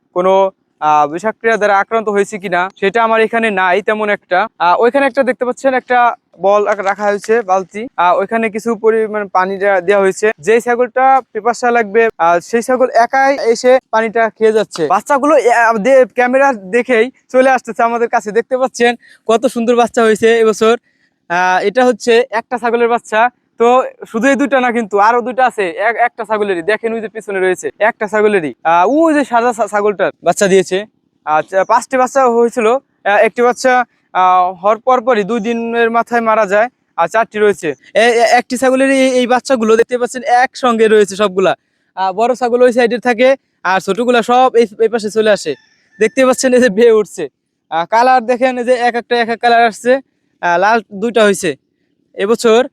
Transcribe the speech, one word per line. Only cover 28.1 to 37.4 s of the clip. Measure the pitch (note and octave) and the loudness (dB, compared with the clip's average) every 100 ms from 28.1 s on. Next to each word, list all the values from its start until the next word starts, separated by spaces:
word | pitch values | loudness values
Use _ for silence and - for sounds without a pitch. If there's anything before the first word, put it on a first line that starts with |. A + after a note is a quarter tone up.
| G#3+ G#3+ G3+ D3+ A#2 | 0 0 0 -4 -4
আহ, | D#3+ E3+ F#3 | 0 2 2
ওই | D4 E4 | 2 2
যে | D4 B3+ | 0 0
সাদা | A#3 A#3+ | 0 0
ছা-, | A3 G#3 | -2 -4
ছাগলটার | G#3 G3+ G3 E3+ - | -2 -2 -2 -4 -4
বাচ্চা | D#3 - G3 | -4 0 2
দিয়েছে। | F#3+ F3+ F#3 G#3+ _ _ _ D3+ | 2 0 -4 -8 _ _ _ -2
আচ্ছা, | D#3 D3+ F#3+ | -2 0 -2
পাঁচটি | F#3 A3+ - C4 | 0 0 0 -2
বাচ্চা | B3+ C4+ B3+ | 0 2 2
হয়েছিল। | A#3 A#3+ B3+ G#3+ | 2 0 0 -2
আহ, | C4 _ _ G3 | -2 _ _ 0
একটি | G3+ A3 - | 2 2 2
বাচ্চা, | A#3+ A#3 C4 B3+ A#3+ _ _ | 0 0 0 0 -2 _ _
আহ, | F3+ F#3 F#3 F3+ | 0 2 2 0
হওয়ার | F#3 G3 A3 | -2 -2 -2
পর | B3+ B3+ | 0 0
পরই | A3+ A3+ | 0 -2
দুই | F#3+ A#3 | 0 -4
দিনের | G3+ A#3 A#3 A#3 A#3 | -4 -4 -4 -2 0
মাথায় | A#3 A3+ A#3+ | -2 -2 -2
মারা | A3+ A3 G3+ | 0 0 2
যায়। | G#3 A#3+ _ _ - | 0 -2 _ _ -4
আর | E3+ | -2
চারটি | A3+ A3+ | 0 -2
রয়েছে। | G#3+ | 0